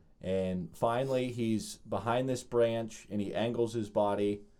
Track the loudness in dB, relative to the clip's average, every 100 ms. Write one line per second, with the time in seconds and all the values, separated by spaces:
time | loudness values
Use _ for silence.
0 | -12 -10 -2 0 0 -2 -6 -2 0 0
1 | 0 0 -2 -2 0 0 -2 -12 -6 -4
2 | 0 0 0 -2 0 4 4 2 -4 -10
3 | -6 -4 -2 0 0 2 0 0 0 2
4 | 4 4 2 0 -6 -20